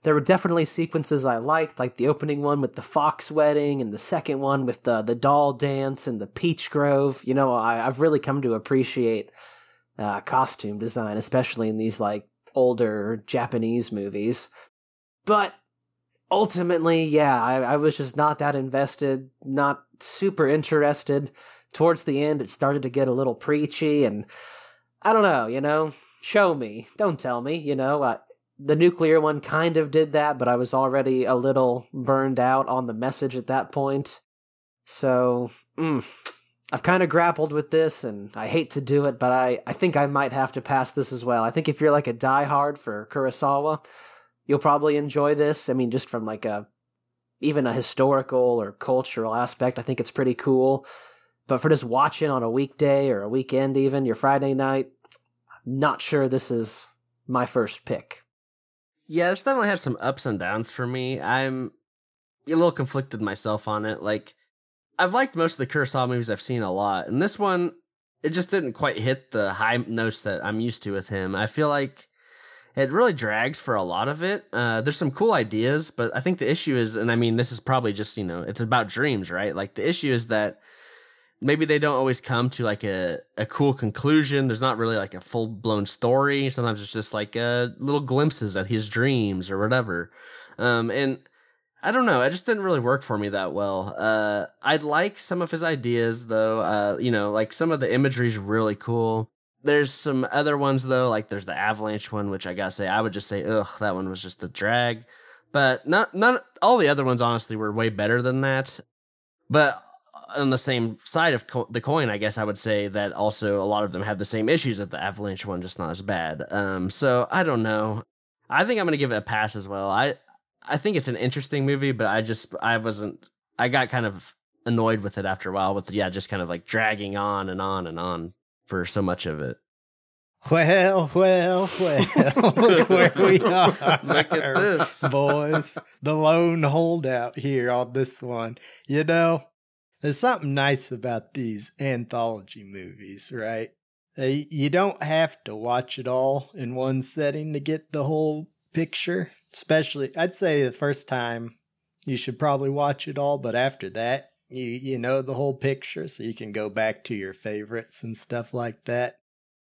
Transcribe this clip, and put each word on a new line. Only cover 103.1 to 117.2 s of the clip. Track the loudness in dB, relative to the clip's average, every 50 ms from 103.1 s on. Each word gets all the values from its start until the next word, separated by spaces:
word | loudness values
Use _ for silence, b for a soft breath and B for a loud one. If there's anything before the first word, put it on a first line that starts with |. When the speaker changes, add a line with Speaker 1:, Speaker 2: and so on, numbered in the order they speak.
Speaker 2:
just | -4 -6 -8
say, | -6 -6 -6 -4
ugh, | -2 0 0 -2 -2 -6 -4
that | -4 -4 -2
one | -4 -6 -6
was | -8 -10
just | -12 -14 -14 -14
a | -14 -12
drag. | -6 -4 -2 0 2 2 0 0 -4 -6 -12 B B B B B B B B _
But | 0 2 2 2 2 0 0 2
not, | 2 2 2 0 0
not | 2 4 4 4 2 -2 _ _ 2
all | 4 4 6
the | 6 6 4
other | 4 2 2
ones, | 2 2 2
honestly, | 2 2 0 0 -2 -6 -6
were | -4 -4 -2
way | 0 0 0 0
better | 0 0 2 2 2 2
than | 2 0 0 0
that. | 0 0 0 0 -2 -6 -10 -16 -20 _ _ _ _ _ _ _ _ _ _ _ _ 2
But | 4 4 4 4 2 -2 -8 -20 -20 -20 _ _ -20 -20 -18 -8 -4
on | 0 2 2
the | 2 0
same | 0 -2 0 0 -2 -2 -4 -10
side | -12 -4 0 2 2 2 2
of | 0 -2
co-, | -6 -6 -6 -6 -4
the | -6 -6
coin, | -2 0 0 0 0 0
I | -2 -2
guess | -4 -4 -2 -2
I | -4
would | -4 -4 -4
say | -2 -2 0 0 -2 -2
that | -2 -2 -4 -4
also | -2 -2 -2 -2 0 -2 -2 0 0 0
a | 0
lot | 0 0 0 0
of | -2
them | -4 -4
have | -4 -4 -4 -4
the | -6
same | -4 -4 -2 0 2
issues | 2 0 0 -2 -4 -4
that | -6 -8
the | -8 -6
Avalanche | -6 -6 -6 -6 -8 -8 -8 -8 -8
one, | -8 -8 -6
just | -8 -10 -8 -8
not | -6 -6
as | -6 -6
bad. | -6 -4 -4 -2 -4 -4 -6 -8 -8 -6
Um, | -4 -4 -2 -2 -2 -4 -4 -4
so | -4 -2 0 2 2 2